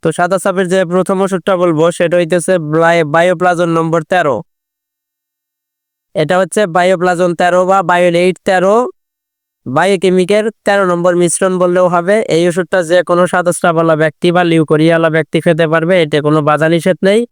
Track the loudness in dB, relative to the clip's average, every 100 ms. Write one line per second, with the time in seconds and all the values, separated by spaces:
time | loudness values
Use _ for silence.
0 | -4 -2 -2 -2 -2 -2 -2 -2 0 -2
1 | -2 -2 -2 -4 -2 0 0 2 0 0
2 | -2 0 0 -2 0 -2 0 0 2 2
3 | 0 0 0 0 0 0 0 0 -2 -4
4 | -2 -2 0 -4 -8 _ _ _ _ _
5 | _ _ _ _ _ _ _ _ _ _
6 | _ -4 0 0 0 0 0 2 2 2
7 | 0 0 -2 0 0 2 2 0 2 2
8 | 2 2 0 -2 -2 0 2 0 -2 -8
9 | _ _ _ _ _ _ -6 -2 0 0
10 | 0 0 0 0 -2 -6 -2 0 0 0
11 | 0 0 0 0 -2 0 0 0 0 0
12 | 0 -2 0 0 0 -2 -2 -2 0 0
13 | 0 0 0 0 -2 -2 0 0 0 2
14 | 0 -2 -2 0 0 0 0 2 2 2
15 | 0 -2 -2 -2 -2 0 0 0 0 0
16 | 0 0 0 0 0 0 0 0 0 0
17 | 0 0 -2